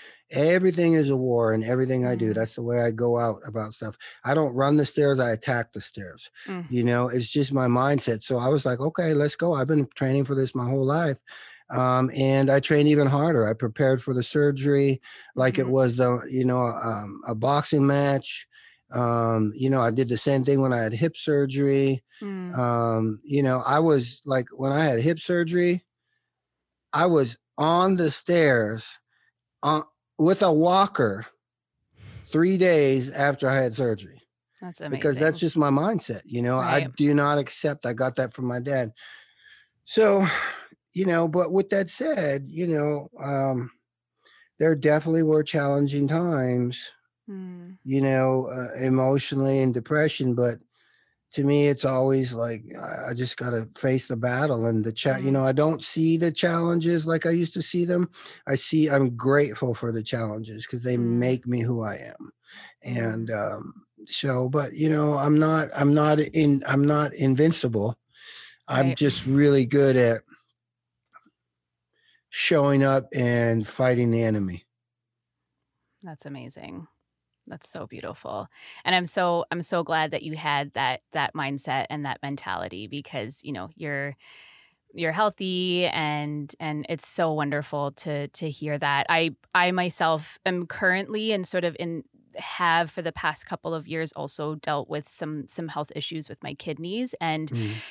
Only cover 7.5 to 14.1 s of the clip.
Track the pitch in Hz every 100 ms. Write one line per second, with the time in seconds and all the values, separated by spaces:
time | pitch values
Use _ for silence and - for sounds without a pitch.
7.5 | 139 123 123 139 139 - 113 - 123 127
8.5 | 147 131 123 151 - 165 147 147 - 170
9.5 | 147 131 151 131 - 135 139 135 135 127
10.5 | 131 123 135 135 156 160 135 - - -
11.5 | - - 127 127 127 127 135 135 135 135
12.5 | 139 135 147 147 147 135 139 165 135 107
13.5 | 107 117 - 135 131 139